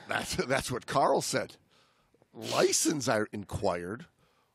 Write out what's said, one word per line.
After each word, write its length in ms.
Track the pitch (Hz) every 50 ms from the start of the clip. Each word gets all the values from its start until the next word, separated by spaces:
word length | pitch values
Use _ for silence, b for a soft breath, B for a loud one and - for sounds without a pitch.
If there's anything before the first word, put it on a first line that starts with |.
| - -
that's, 260 | 110 110 - - -
that's 340 | 175 175 123 131 127 - -
what 160 | 127 113 -
Carl 360 | - - 139 147 190 269 196 143
said. 340 | - - 127 98 80 - - _ _ _ _ _ _ _ _ _ _ _ _ _ _ -
"License?" 760 | 113 110 113 120 131 370 381 392 - - - 170 147 120 135
I 140 | 123 107 107 - -
inquired. 760 | 107 98 - - - - 95 87 90 87 90 104 127 170 - _ _ _ _ _ _ _ _